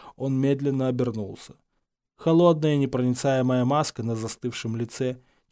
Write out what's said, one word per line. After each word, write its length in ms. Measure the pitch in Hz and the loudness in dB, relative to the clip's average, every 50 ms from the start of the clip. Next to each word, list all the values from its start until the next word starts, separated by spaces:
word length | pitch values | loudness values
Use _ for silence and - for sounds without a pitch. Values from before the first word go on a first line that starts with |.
| - - - | -20 -20 -12
он 200 | - 131 135 135 | -6 -4 -2 0
медленно 520 | 131 135 139 139 135 139 143 135 131 131 131 | 2 2 2 2 2 0 0 0 0 0 0
обернулся. 640 | 127 123 127 120 113 110 104 95 98 - - - - - _ _ _ _ _ _ _ _ _ _ _ - | 0 0 -2 -2 -2 -4 -6 -8 -10 -14 -16 -18 -20 -20 _ _ _ _ _ _ _ _ _ _ _ -4
Холодное, 580 | - 165 165 165 175 175 170 156 156 156 147 | 0 4 4 6 6 6 6 4 2 0 2
непроницаемая 880 | 143 139 131 131 127 123 127 123 127 - 139 135 131 127 127 127 127 123 | 2 0 0 0 0 0 0 0 0 0 0 2 2 2 2 2 2 2
маска 380 | 127 143 151 156 - - - 113 | 2 2 0 0 -2 -4 -6 -6
на 140 | 117 117 | -4 -4
застывшем 580 | 110 110 113 - - - 123 120 - - 117 110 | -4 -4 -6 -6 -6 -8 -8 -8 -6 -6 -6 -4
лице, 460 | 113 117 113 - - 131 127 127 123 - _ _ _ _ _ | -4 -6 -6 -4 -4 -4 -4 -4 -6 -12 _ _ _ _ _